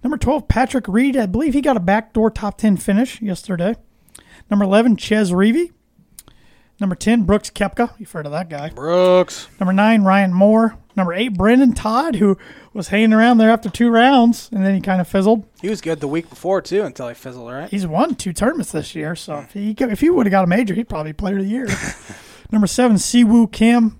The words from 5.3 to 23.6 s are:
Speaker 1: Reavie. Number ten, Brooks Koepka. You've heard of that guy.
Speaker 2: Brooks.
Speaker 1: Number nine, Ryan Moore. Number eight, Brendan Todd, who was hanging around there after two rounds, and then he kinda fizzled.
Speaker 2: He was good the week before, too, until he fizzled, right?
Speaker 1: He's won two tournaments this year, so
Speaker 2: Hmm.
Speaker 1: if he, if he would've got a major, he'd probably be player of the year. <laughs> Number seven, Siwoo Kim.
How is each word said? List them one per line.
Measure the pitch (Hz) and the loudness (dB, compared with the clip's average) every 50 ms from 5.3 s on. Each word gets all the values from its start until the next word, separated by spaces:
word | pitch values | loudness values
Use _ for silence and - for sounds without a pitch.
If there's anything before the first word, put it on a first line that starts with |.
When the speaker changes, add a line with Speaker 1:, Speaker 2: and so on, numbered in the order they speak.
Speaker 1:
Reavie. | 180 180 196 220 233 320 349 339 _ _ _ _ _ _ _ _ _ - _ - _ _ _ _ _ _ _ _ _ _ | 2 2 2 2 2 0 -2 -4 _ _ _ _ _ _ _ _ _ -20 _ -20 _ _ _ _ _ _ _ _ _ _
Number | 202 190 180 | -4 -4 -4
ten, | - - 214 233 240 202 | -2 0 0 2 2 2
Brooks | 170 202 208 - - | 2 0 0 -2 -6
Koepka. | _ - 208 196 - - 240 233 - _ | _ -6 -6 -4 -2 -4 -4 -4 -4 _
You've | 214 - | -20 -14
heard | - 170 147 | -12 -12 -10
of | 147 | -8
that | 147 160 185 165 | -8 -8 -8 -8
guy. | 156 143 143 156 | -10 -12 -12 -12
Speaker 2:
Brooks. | - - 139 160 170 180 180 185 180 180 180 - - - - - _ _ | -12 -10 -6 -2 0 2 4 4 4 4 2 0 -4 -18 -18 -20 _ _
Speaker 1:
Number | 196 180 185 | -2 0 2
nine, | 190 208 220 233 220 202 | 2 4 4 4 4 4
Ryan | 190 190 196 196 185 175 | 4 4 4 2 2 2
Moore. | 180 196 208 220 220 226 220 220 - _ _ _ | 4 4 4 6 4 2 0 -2 -6 _ _ _
Number | 202 185 175 170 | -4 -4 -4 -2
eight, | 190 226 254 202 | -4 -4 -4 -2
Brendan | 175 185 214 240 254 277 247 220 | 0 2 4 4 6 4 4 2
Todd, | - - 214 220 247 294 330 254 | 0 -4 -2 -2 -2 -2 -2 -2
who | 175 208 202 190 - - - - - - _ _ | 0 0 0 0 -2 -6 -20 -20 -20 -20 _ _
was | 214 170 - | -12 -8 -4
hanging | 202 208 226 226 220 | 0 0 2 4 4
around | 220 226 240 247 | 4 4 4 4
there | 226 220 220 | 6 6 4
after | 233 226 - 190 | 4 2 0 -8
two | - - 233 240 | -2 0 0 2
rounds, | 233 226 240 262 277 254 233 233 226 - - - | 4 4 4 6 4 4 4 4 2 0 -6 -10
and | 233 202 190 | -6 -2 -2
then | 190 196 | 0 0
he | 185 | -2
kinda | - 202 190 185 175 | -2 -2 -2 -2 -2
fizzled. | - - 196 190 208 226 220 196 _ _ _ | -2 -2 0 2 2 2 0 -2 _ _ _
Speaker 2:
He | - 190 | -6 -6
was | 220 - | -6 -6
good | - 160 165 147 | -4 -6 -6 -4
the | 151 | -4
week | 139 147 165 165 - | -4 -4 -6 -6 -8
before, | 127 - - 175 190 185 | -20 -10 -4 -4 -4 -4
too, | - - 170 196 214 | -4 -4 -4 -4 -4
until | 170 - - 131 | -4 -8 -12 -14
he | 120 123 | -14 -14
fizzled, | - - 131 123 127 117 117 | -16 -18 -18 -18 -16 -16 -14
right? | 123 135 160 208 | -14 -14 -12 -8
Speaker 1:
He's | - 202 190 | -8 -6 -6
won | 165 156 175 269 339 262 | -4 -2 -2 -2 -2 -2
two | - - 190 165 | -6 -8 -10 -6
tournaments | - 202 240 330 320 190 - | -2 -2 -2 -2 -4 -8 -6
this | - 160 147 - - | -8 -10 -10 -8 -10
year, | 160 151 156 175 | -10 -8 -8 -10
so | 160 - - 156 | -10 -12 -12 -12
Speaker 2:
Hmm. | 147 139 | -14 -14
Speaker 1:
if | - _ | -14 _
he, | 202 202 214 214 - 269 240 | -8 -6 -6 -4 -4 -4 -4
if | 214 - | -2 0
he | 285 330 | 0 2
would've | 359 320 240 202 | 2 2 2 2
got | 185 196 190 | 2 2 2
a | |
major, | 175 175 214 247 202 175 | 2 2 0 0 -2 -2
he'd | 196 240 _ | -4 -4 _
probably | 202 160 151 156 | -8 -8 -8 -10
be | 151 | -10
player | - 202 185 202 | -8 -6 -4 -4
of | 196 196 | -4 -4
the | 196 | -4
year. | 214 254 262 208 190 - - - - - - - | -6 -6 -6 -6 -6 -8 -8 -12 -14 -16 -18 -20
<laughs> | - - - - - - _ - | -20 -20 -20 -20 -20 -20 _ -2
Number | - 214 208 | 0 0 0
seven, | 185 - - 254 247 214 | 2 2 2 2 2 2
Siwoo | 190 - - - 240 240 208 226 233 233 - | 0 -2 0 2 4 4 6 6 4 4 2
Kim. | - - | 0 2